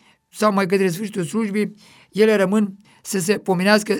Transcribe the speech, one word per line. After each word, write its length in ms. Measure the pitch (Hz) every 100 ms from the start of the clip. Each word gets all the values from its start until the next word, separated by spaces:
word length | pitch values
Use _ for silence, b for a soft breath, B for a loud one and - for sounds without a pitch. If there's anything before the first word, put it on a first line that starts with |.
| b b _
sau 200 | - 214
mai 140 | 196 190
către 220 | 196 190
sfârșitul 360 | 170 214 208
slujbii, 500 | 160 220 214 202 208 - b b b
ele 260 | 185 220 208
rămân 400 | 185 214 202 - b b
să 160 | - 190
se 200 | 170 202
pomenească 600 | - 175 196 214 214 190